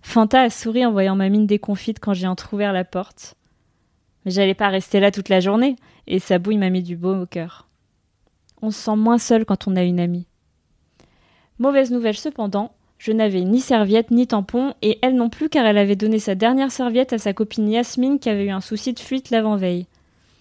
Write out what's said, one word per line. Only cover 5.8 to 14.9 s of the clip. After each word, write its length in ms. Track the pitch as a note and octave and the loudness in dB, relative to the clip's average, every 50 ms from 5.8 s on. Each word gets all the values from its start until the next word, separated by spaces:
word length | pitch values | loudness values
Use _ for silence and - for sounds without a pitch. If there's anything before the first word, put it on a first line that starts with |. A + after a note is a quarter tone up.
| _ _ _ _ _ | _ _ _ _ _
et 140 | - F3+ F#3 | -4 -4 -4
sa 180 | - - F#3+ | 0 0 0
bouille 220 | F3+ F3 G#3 G#3+ G#3 | 0 2 0 0 0
m'a 100 | G3 F#3 | 2 0
mis 140 | F#3 F#3 F3+ | 0 -2 -4
du 120 | F3 F3 | -6 -8
baume 260 | E3+ E3+ F#3 F#3+ F#3+ | -4 -2 -2 -2 -2
au 40 | F3+ | -4
cœur. 420 | - - F3 E3 E3+ - - - _ _ _ _ _ _ _ _ _ _ _ _ _ _ _ _ _ _ _ | -6 -8 -10 -10 -10 -14 -20 -20 _ _ _ _ _ _ _ _ _ _ _ _ _ _ _ _ _ _ _
On 80 | - A3 | -6 -6
se 80 | G#3 | -6
sent 200 | - - A3+ G#3+ | -4 -4 -2 0
moins 200 | G#3+ G#3+ A3+ A#3+ | 2 2 4 2
seul 280 | A#3+ - - A#3+ A3+ A3 | 2 2 2 2 2 2
quand 220 | - F#3+ - - | 0 -2 -2 -2
on 80 | G3+ F#3 | -2 0
a 60 | F#3 | 0
une 180 | F3+ F3+ F3 F3 | 2 2 2 0
amie. 280 | F3 F3 F3 F3 F3 _ _ _ _ _ _ _ _ _ _ _ _ _ _ _ _ _ _ _ _ _ _ _ _ _ _ | 0 0 -2 -4 -6 _ _ _ _ _ _ _ _ _ _ _ _ _ _ _ _ _ _ _ _ _ _ _ _ _ _
Mauvaise 320 | - A#3 C#4 C#4 C4+ C4+ A#3+ | -2 0 2 4 2 2 2
nouvelle 260 | B3 B3 A#3 A3 G#3 | 0 0 0 -2 -2
cependant, 600 | - - D4+ C#4+ - G#3+ G3+ F#3+ G3+ G#3+ - _ _ _ _ _ _ | -2 -8 -10 -6 -6 -6 -4 -2 -4 -4 -6 _ _ _ _ _ _
je 140 | - A3+ G#3+ | -4 -2 0
n'avais 280 | A3+ A3 G#3 F#3+ F#3 | 2 2 2 2 0
ni 180 | F3+ F#3 A3 B3+ | 2 2 2 2
serviette 520 | C4 - C4 A3 G#3 F#3+ G#3 A3 A3 - | 2 2 2 2 4 4 2 2 2 2
ni 160 | A#3 A#3+ B3+ | 2 2 2
tampon, 480 | - A#3 G#3 F#3+ - - A#3+ C4 C#4 - _ - | 2 0 -2 -2 -2 -2 -2 -2 -2 -6 _ -2
et 160 | G#3+ | -2